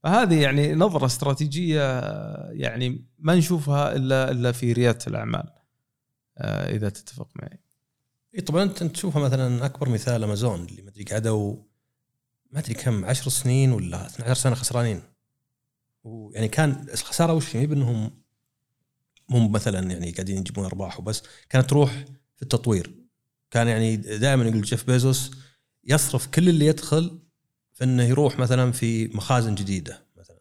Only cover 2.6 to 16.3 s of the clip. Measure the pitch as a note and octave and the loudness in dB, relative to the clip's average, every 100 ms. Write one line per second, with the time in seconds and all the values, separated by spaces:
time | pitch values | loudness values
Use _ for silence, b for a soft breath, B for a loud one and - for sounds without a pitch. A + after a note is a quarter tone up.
2.6 | B2 A2+ B2+ B2 - _ D#3 F3 E3 F3 | -4 -2 -4 -4 -12 _ 2 4 4 0
3.6 | C#3+ C#3+ C#3+ C#3 C3 C3 C3 B2+ A#2+ A#2+ | 0 0 0 0 2 2 2 0 0 0
4.6 | B2 A#2 A#2+ A2+ - A2 A2 A2+ - _ | 0 4 2 2 -4 -6 -4 -6 -8 _
5.6 | _ _ _ _ _ _ _ - G#2 - | _ _ _ _ _ _ _ -10 -6 -4
6.6 | - G#2+ G#2 G#2 - B2+ - - - - | -4 -4 -4 -6 -18 -16 -16 -14 -16 -18
7.6 | _ _ _ _ _ _ _ A3 - D#3+ | _ _ _ _ _ _ _ -10 -2 0
8.6 | G3 - E3+ - F#3+ D3+ C#3 C3 B2+ B2 | 0 0 -6 -4 -2 0 2 2 0 0
9.6 | C#3 - C3 A2+ - A#2+ G#2+ G#2 A#2+ F2+ | -4 -4 -2 0 0 -2 -2 -2 -2 -2
10.6 | E2+ - G2+ G2+ G2+ G#2+ A2+ A2 G2+ - | -8 -16 -20 -18 -6 -4 0 0 -2 -6
11.6 | _ _ _ _ _ _ _ _ _ C#3 | _ _ _ _ _ _ _ _ _ -10
12.6 | D#3 A2+ - G#2+ F#2 C3 - - B2 C3 | -6 -4 -2 -2 0 -2 -2 -2 2 4
13.6 | C3+ A#2 F2+ F2 F#2 - A#2 B2+ C3+ B2 | 4 2 -2 -8 -10 -10 -4 0 0 0
14.6 | A#2+ A#2+ A#2+ G2+ - _ _ _ _ _ | -2 -2 -2 -4 -8 _ _ _ _ _
15.6 | _ _ _ _ A2+ A2+ G#2 | _ _ _ _ -18 -18 -14